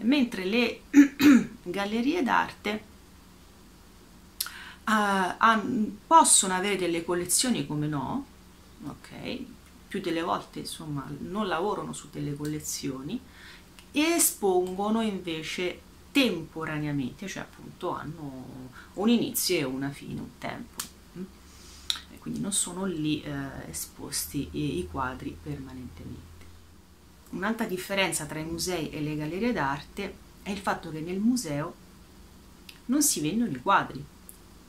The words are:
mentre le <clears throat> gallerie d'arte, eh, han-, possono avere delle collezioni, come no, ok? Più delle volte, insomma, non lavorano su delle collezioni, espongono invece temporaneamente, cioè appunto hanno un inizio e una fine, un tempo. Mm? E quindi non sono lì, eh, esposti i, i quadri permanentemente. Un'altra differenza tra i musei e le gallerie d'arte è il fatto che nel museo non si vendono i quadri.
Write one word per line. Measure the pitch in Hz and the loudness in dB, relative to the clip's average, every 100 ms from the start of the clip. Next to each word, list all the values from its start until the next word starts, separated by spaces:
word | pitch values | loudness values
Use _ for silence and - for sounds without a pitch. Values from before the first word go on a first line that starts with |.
mentre | 220 294 233 - 185 | 4 4 4 0 0
le | 226 233 - - | 2 2 -2 6
<clears throat> | 277 277 - 285 247 - - | 10 10 10 10 10 8 -6
gallerie | 175 185 202 220 247 349 | -6 -4 -2 0 2 2
d'arte, | 233 - 170 - 208 214 - - - - - - - - - - - - - - - - - - - - - | 4 4 2 -2 -4 -4 -6 -20 -20 -20 -20 -20 -20 -20 -20 -20 -20 -20 -20 -20 -12 -8 -6 -8 -16 -8 2
eh, | 214 208 196 180 - | 4 4 4 2 6
han-, | 220 220 190 - 208 - - | 6 6 2 0 0 -2 8
possono | 330 - - 196 | 8 10 8 6
avere | 185 196 190 | 2 2 0
delle | 175 165 | 0 0
collezioni, | 165 175 175 - 254 196 143 | 0 -2 2 2 2 2 0
come | 151 151 | -2 -2
no, | 151 131 220 277 - - - - - 143 | -2 -2 -4 -6 -14 -20 -20 -20 -16 -14
ok? | - - - - - - - - - - | -14 -14 -12 -8 -8 -10 -16 -20 -20 -10
Più | 202 | -6
delle | 180 165 | -4 -2
volte, | 175 190 185 - | -2 -4 -6 -12
insomma, | 147 - 160 143 135 143 | -10 -10 -8 -8 -8 -10
non | 170 190 208 | -6 -4 -2
lavorano | 160 202 185 156 | 0 0 -2 -6
su | 151 - | -10 -12
delle | 151 147 | -8 -6
collezioni, | 147 147 151 147 - 143 131 139 233 - - - - - - - | -4 -6 -6 -6 -6 -6 -6 -6 -8 -10 -20 -20 -20 -20 -20 -6
espongono | 277 320 339 - - 196 180 185 185 208 226 | 0 2 4 2 2 2 4 2 0 0 2
invece | 220 190 175 160 156 - 180 - - - - | 0 -2 -4 -6 -6 -4 -4 -6 -14 -20 -2
temporaneamente, | 285 254 175 151 160 156 151 151 143 123 - 98 | 4 4 2 -6 -8 -6 -4 -2 -2 -2 -6 -10
cioè | - | -8
appunto | - - - 143 180 | -10 -14 -18 -8 -6
hanno | 139 147 165 143 131 123 131 127 - - | -4 -8 -10 -12 -12 -14 -14 -14 -16 -12
un | - 214 | 0 4
inizio | 233 160 - - 175 | 4 4 0 0 2
e | |
una | 135 131 139 | 0 -2 -4
fine, | 143 - 143 | -6 -8 -8
un | - - | -8 -10
tempo. | - 117 - - - - - 170 | -10 -10 -10 -10 -12 -14 -16 -12
Mm? | 185 - - - - - - - - | -12 -14 -20 -20 -20 -12 -8 -8 -10
E | - | -14
quindi | - 151 | -8 -6
non | 180 | -4
sono | 196 - 180 190 | -2 -4 -4 -4
lì, | 165 151 147 | -2 -2 -2
eh, | 147 143 139 135 - | -4 -8 -8 -10 -12
esposti | 156 - - - 143 - 143 - | -10 -12 -12 -10 -8 -6 -6 -6
i, | 147 147 123 | -4 -4 -4
i | - | -6
quadri | 139 127 127 139 143 | -6 -6 -6 -10 -10
permanentemente. | - 143 131 127 123 - 123 123 - - - - - - - - - - - | -10 -10 -12 -14 -14 -14 -14 -14 -16 -18 -20 -20 -20 -20 -20 -20 -20 -20 -12
Un'altra | 170 196 226 208 | -4 -2 -2 -4
differenza | 180 - 196 185 156 | -4 -4 0 0 -2
tra | 151 156 | -6 -6
i | |
musei | 156 165 165 175 151 | -6 -4 -2 -2 -4
e | - | -4
le | 147 151 | -4 -4
gallerie | 151 175 240 | -4 -2 0
d'arte | 202 139 143 - - 190 - - - | 0 0 -2 -6 -8 -8 -10 -18 -12
è | - | -8
il | 202 | -4
fatto | - 190 170 | -4 -4 -6
che | 156 | -8
nel | 160 185 | -6 0
museo | 220 254 170 143 165 - - - - - - - - - - - - | 2 2 0 -4 -4 -8 -20 -20 -20 -20 -20 -20 -20 -20 -20 -10 0
non | 277 | 2
si | 285 - | 2 2
vendono | 151 214 233 | 0 0 0
i | 131 | 0
quadri. | - 190 139 135 147 - - - - - | 2 4 2 -6 -14 -18 -20 -20 -20 -20